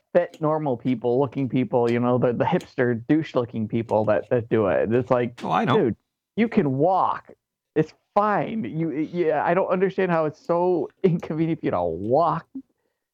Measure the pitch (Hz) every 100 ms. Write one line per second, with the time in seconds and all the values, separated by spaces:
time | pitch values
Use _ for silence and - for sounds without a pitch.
0 | _ 180 175 - 151 156 151 117 127 127
1 | 123 123 135 139 131 131 120 123 120 120
2 | 123 123 127 113 143 175 - - 120 117
3 | 120 156 156 131 117 113 107 117 117 104
4 | 110 107 - 127 113 113 98 67 82 120
5 | 127 127 120 120 - 170 214 208 131 -
6 | _ _ _ - 233 - 147 131 170 185
7 | 123 - - - _ _ _ 147 156 -
8 | _ 208 208 190 - 226 113 156 165 139
9 | 156 175 160 147 113 175 143 180 190 -
10 | 185 165 156 - - 170 180 170 - _
11 | 190 165 - 156 160 151 143 92 87 82
12 | 104 139 170 160 - 269 - _ _ _
13 | _